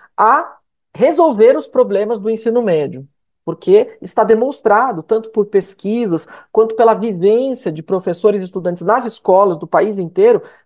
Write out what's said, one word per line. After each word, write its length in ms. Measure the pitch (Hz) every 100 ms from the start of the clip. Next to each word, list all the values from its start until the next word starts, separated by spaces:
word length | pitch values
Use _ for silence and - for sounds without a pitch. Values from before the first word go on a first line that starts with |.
| _
a 420 | - 214 285 349 - _ _ _
resolver 640 | - 262 311 330 214 226 302
os 120 | -
problemas 520 | 247 220 196 208 226
do 80 | 208
ensino 320 | 220 226 233
médio. 460 | 220 160 139 127 139 _ _ _
Porque 520 | - 165 - 202 247 -
está 220 | 185 -
demonstrado, 800 | 208 226 254 277 226 208 254 180
tanto 260 | - 220 220
por 160 | 214 202
pesquisas, 800 | 196 185 - 190 226 220 165 - - _
quanto 220 | - 220
pela 200 | 220 226
vivência 760 | 196 226 180 190 226 269 254 180
de 100 | 156
professores 640 | 160 190 185 170 214 202
e 20 |
estudantes 380 | 185 185 175 175
nas 220 | 175 240 240
escolas 500 | - - 185 202 160
do 120 | 165
país 300 | 165 196 196
inteiro, 440 | 170 180 220 220 - _